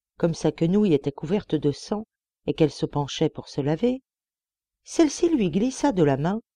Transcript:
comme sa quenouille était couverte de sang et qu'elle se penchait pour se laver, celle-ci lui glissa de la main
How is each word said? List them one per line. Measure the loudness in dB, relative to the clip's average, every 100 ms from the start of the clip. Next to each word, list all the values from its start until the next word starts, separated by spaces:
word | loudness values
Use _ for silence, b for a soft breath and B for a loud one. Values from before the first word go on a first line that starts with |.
| _ -4
comme | -2
sa | 0 -2
quenouille | 0 0 2 4
était | 2 0
couverte | -8 -4 -4 -2
de | -2 -2
sang | -4 -6 -8 -8 _ _ _ -4
et |
qu'elle | 0 0
se | 0 -4
penchait | -4 -4 -2 -2
pour | -2 -12
se | -4
laver, | -2 0 -2 -2 _ _ _ _ _ _ _ _
celle-ci | -6 0 0 2 0
lui | 2 2
glissa | 0 -2 0 0
de | 4
la | 4 2
main | 0 -4 -8